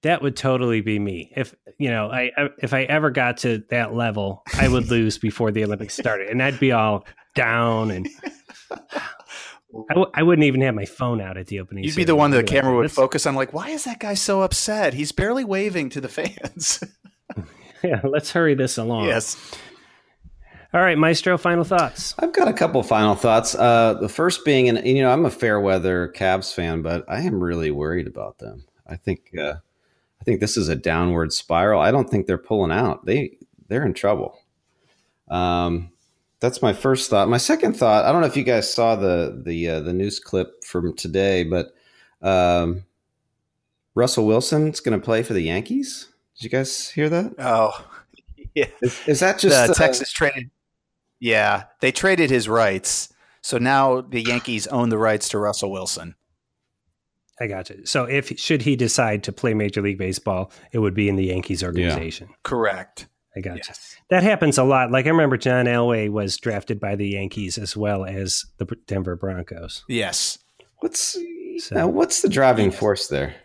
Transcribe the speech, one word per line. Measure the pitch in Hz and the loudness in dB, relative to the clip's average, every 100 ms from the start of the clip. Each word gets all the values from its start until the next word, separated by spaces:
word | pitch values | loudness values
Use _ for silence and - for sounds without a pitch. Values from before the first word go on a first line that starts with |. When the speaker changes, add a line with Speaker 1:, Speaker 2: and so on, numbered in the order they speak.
Speaker 1:
that | 151 170 | 2 0
would | 139 - | 0 -2
totally | 135 131 123 113 | -2 0 2 0
be | 107 107 | 0 -2
me. | 101 90 85 - | -4 -6 -10 -8
If, | 131 _ - - | -8 _ -20 -6
you | 139 | -2
know, | 117 107 | -2 -2
I, | 131 123 131 | -2 -4 -2
I, | 143 - | -4 -4
if | 123 | -4
I | 135 | -2
ever | 131 151 151 | 0 2 2
got | 131 123 123 | 2 0 0
to | 127 113 104 | -2 -2 -2
that | 120 113 113 | -2 -2 -2
level, | 117 107 98 95 - | -2 -2 -4 -6 -8
I | - 135 | 0 2
would | 127 120 | 2 2
Speaker 2:
<laughs> | |
Speaker 1:
lose | 120 113 - | 2 2 0
before | 110 - 113 | -4 0 0
the | 107 | 0
Olympics | 107 104 107 - | -2 -4 -8 -6
started, | 127 104 95 | -4 -2 -4
and | 117 | 0
I'd | 131 131 | 0 2
be | 135 | 2
all | 117 110 104 - - _ | 4 2 0 -4 -20 _
down, | - 120 117 117 113 110 | -2 0 2 2 0 -2
and | 95 92 - 311 - _ - - | -4 -8 -10 -16 -16 _ -20 -16
I | - _ - - - - - - - _ - - | -16 _ -10 -10 -16 -20 -18 -18 -20 _ -16 -2
w-, | - 190 | 0 2
I | - | 4
wouldn't | 165 170 147 | 4 6 4
even | 131 | 4
have | 135 110 | 0 0
my | 98 | -6
phone | - 127 117 | -6 -4 -4
out | 95 92 | -6 -10
at | 90 | -10
the | 101 | -10
opening | 92 98 | -10 -6
Speaker 2:
You'd | 143 156 | -4 -2
be | |
the | 170 156 | 2 4
one | 147 | 6
that | 135 113 | 4 4
the | |
Speaker 1:
ceremony. | 135 | 2
Speaker 2:
camera | 135 123 | 4 2
would | |
Speaker 1:
Let's | 117 | 2
Speaker 2:
focus | - 131 156 160 | 2 2 2 -2
on, | |
like, | 135 135 | -2 -2
"Why | 151 226 | -4 -8
is | 311 269 | -8 -8
that | 226 | -8
guy | 214 | -6
so | 202 - 196 | -4 0 0
upset? | 190 - - 214 185 | 2 0 -2 0 0
He's | 127 147 | 0 -6
barely | - 196 254 | -2 -2 0
waving | 240 190 208 180 139 | -2 -2 -2 -2 -4
to | 143 | -6
the | 131 | -8
fans." | - - 196 - - 156 - 190 _ 196 _ _ - | -6 -8 -8 -12 -6 -4 -4 -6 _ -20 _ _ -14
<laughs> | 82 - - - | -14 -18 -20 -6
Speaker 1:
Yeah, | - 120 | -2 0
let's | 135 147 147 | 0 -2 -2
hurry | 175 165 139 | 0 2 2
this | 127 - | 0 -2
along. | 113 117 104 | -2 -2 0
Speaker 2:
Yes. | 113 107 - - - - - _ _ _ _ - - - - - | 0 -2 -10 -14 -18 -20 -20 _ _ _ _ -20 -20 -20 -20 -4
Speaker 1:
All | 170 | 2
right, | 185 160 | 4 4
Maestro, | 160 160 - 175 | 4 4 2 2
final | 180 170 | 2 0
thoughts. | 165 185 143 - - - | 2 2 0 -4 -10 -4
Speaker 3:
I've | 330 | -2
got | 349 285 | 2 2
a | |
couple | - 165 135 | 2 0 0
final | 113 110 107 | 2 4 4
thoughts. | 101 120 110 113 | 4 4 4 2
Uh, | - 120 117 113 107 | 2 4 6 4 2
the | 107 | -2
first | - 170 175 | 0 0 0
being, | - 139 123 | 2 4 4
and, | 117 - | 2 2
you | 135 | 2
know, | 131 | 4
I'm | 131 160 | 4 2
a | |
fair | - 117 104 | 0 0 2
weather | 98 95 87 90 87 - | 2 2 2 0 -2 -2
Cavs | 95 95 95 | 0 0 -2
fan, | - 85 82 | -6 -4 -4
but | 80 85 - | -2 -4 -4
I | 87 | -4
am | 175 107 | -2 -2
really | 87 85 80 | -2 -2 -2
worried | 71 76 87 71 | -2 -2 -4 -6
about | - 50 - | -10 -12 -12
them. | 57 58 67 _ - | -18 -18 -20 _ -16
I | 82 | -10
think, | - 90 _ 87 | -6 -6 _ -8
uh, | 73 76 _ _ _ _ _ _ | -6 -8 _ _ _ _ _ _
I | |
think | - 101 | -2 0
this | 104 113 | 0 0
is | 82 | 0
a | 78 | 0
downward | 87 82 90 85 80 | 0 0 2 2 0
spiral. | - - 82 98 104 | -4 0 2 4 4
I | 80 | 4
don't | 131 131 | 2 2
think | 107 92 | 0 0
they're | 87 | -4
pulling | - 110 90 | 0 0 2
out. | 87 117 - - | 2 0 -2 -2
They, | 123 139 - - _ _ | -2 -2 -10 -20 _ _
they're | 110 143 | -2 -2
in | |
trouble. | - 101 101 - - _ _ _ _ _ _ _ _ _ | 0 0 0 -2 -10 _ _ _ _ _ _ _ _ _
Um, | 87 90 87 87 85 87 _ _ _ _ _ | -2 0 0 0 -2 -6 _ _ _ _ _
that's | 120 127 | -4 0
my | - | 0
first | 123 135 131 - | 0 0 0 2
thought. | 104 98 | 2 4
My | 120 | 2
second | - 320 220 - | 2 2 0 2
thought, | 120 107 - | 4 4 4
I | |
don't | 160 | 2
know | 156 | 2
if | 143 | 0
you | |
guys | 127 117 98 | 0 0 0
saw | - 117 110 | 0 2 2
the, | 95 87 78 60 73 | 2 0 -2 -6 -8
the, | 82 82 | -4 -2
uh, | 80 | -4
the | 76 | -4
news | 90 101 104 | -2 -4 -6
clip | - 95 90 - | -4 -4 -4 -8
from | - 90 85 - | -8 -4 -4 -6
today, | 92 85 98 92 | -4 0 2 2
but, | 82 90 82 _ _ _ _ _ | 0 -2 -4 _ _ _ _ _
um, | 95 92 90 87 85 87 92 _ _ _ _ _ _ _ _ _ _ - | 0 2 4 2 0 -4 -8 _ _ _ _ _ _ _ _ _ _ 0
Russell | 123 - 107 | 2 2 4
Wilson's | 110 127 151 156 147 | 4 2 0 0 0
gonna | - 110 | -2 -2
play | 110 113 | 0 -2
for | 120 | 0
the | 104 | -2
Yankees. | 80 87 - 262 262 - - _ _ _ | 0 -2 -2 -4 -4 -10 -16 _ _ _
Did | |
you | 113 | -4
guys | 131 131 - - | -2 -2 -6 -8
hear | - 151 | -2 0
that? | 170 208 - | 0 -4 -4
Speaker 2:
Oh, | 127 113 110 - - - _ _ | 0 2 2 0 -14 -20 _ _
<laughs> | _ - - - | _ -18 -10 -4
yeah. | 131 - | -4 -2
Speaker 3:
Is, | 123 - - | -4 -4 0
is | 143 | 2
that | 185 190 | 2 2
just, | 190 135 120 | 4 6 6
Speaker 2:
The | |
Speaker 3:
uh, | |
Speaker 2:
Texas | 180 160 127 135 | 4 4 2 -4
traded? | - 151 139 123 _ _ _ _ _ _ _ | -2 -2 -2 -12 _ _ _ _ _ _ _
Yeah, | 120 110 104 101 98 _ | 0 4 4 2 -4 _
they | 135 | -2
traded | - 190 185 156 | 2 2 4 4
his | 131 107 | 2 2
rights. | 113 110 95 - - - _ _ _ | 2 4 2 -4 -6 -6 _ _ _
So | - 123 | -4 -2
now | 123 135 135 127 | 2 4 4 2
the | 127 123 | -2 -4
Yankees | 113 120 - 113 98 | -2 -2 -2 -6 -4
own | 131 120 | 0 0
the | 110 | 2
rights | 110 104 - | 2 2 0
to | 104 | -2
Russell | 104 101 101 | -2 -2 -4
Wilson. | 95 92 - 85 - _ _ _ _ _ _ _ _ _ _ _ _ | -6 -6 -8 -10 -18 _ _ _ _ _ _ _ _ _ _ _ _
Speaker 1:
I | 117 | -8
gotcha. | 95 90 - - | -8 -12 -14 -4
So | 143 | -4
if, | 120 139 139 - | 0 -2 -4 -8
should | - 151 | -2 0
he | 120 131 | 2 0
decide | 120 - 117 104 | 0 2 0 0
to | - | -4
play | 101 123 110 | -4 -2 0
Major | 104 95 | -2 -2
League | 101 98 | -2 -2
Baseball, | 95 92 - 95 92 - - | -4 -4 -4 -4 -4 -12 -8
it | 120 | -2
would | 107 | 0
be | 95 101 | 2 0
in | 95 | 2
the | 95 | 0
Yankees | 90 90 90 | -2 -4 -6
Speaker 3:
Yeah. | 90 | -4
Speaker 1:
organization. | 85 87 73 82 - - _ | 0 0 0 -4 -12 -18 _
Speaker 2:
Correct. | - 127 110 92 92 - - _ _ 95 | -6 -2 0 -2 -10 -20 -20 _ _ -12
Speaker 1:
I | |
gotcha. | 95 85 - | -10 -10 -14
Speaker 2:
Yes. | - - - _ | -18 -20 -20 _
Speaker 1:
That | 185 | 2
happens | 185 202 156 139 | 4 4 2 4
a | |
lot. | 131 139 123 | 4 4 4
Like, | 127 135 | 2 2
I | |
remember | 165 151 131 | 2 4 2
John | 131 127 123 | 0 2 2
Elway | 120 120 113 107 | 2 2 0 0
was | 104 101 - | -2 -4 -4
drafted | - 104 - 107 | -4 -6 -6 -6
by | 101 101 | -4 -4
the | 101 | -4
Yankees | 98 98 107 98 87 | -4 -6 -8 -8 -8
as | 101 - | -8 -4
well | 104 101 95 | -2 -2 -4
as | 98 95 - - _ | -6 -4 -4 -6 _
the | 92 | -8
Br-, | - _ | -8 _
Denver | 98 90 85 | -6 -4 -6
Broncos. | 95 92 85 90 82 - _ | -6 -8 -10 -14 -14 -16 _
Speaker 2:
Yes. | 120 98 - - - _ _ _ _ | -4 -2 -2 -4 -6 _ _ _ _
Speaker 3:
What's, | 330 - - 370 339 339 - 349 | -6 -2 -4 -4 -10 -12 -12 -12
Speaker 1:
So | - - | -6 -2
Speaker 3:
now, | 170 | 0
what's | - 349 - | 2 0 2
the | - | 0
driving | 170 135 113 101 | 4 4 6 2
Speaker 2:
Yes. | - | 2
Speaker 3:
force | 107 98 - | 0 0 -2
there? | 71 71 - | -4 -4 -8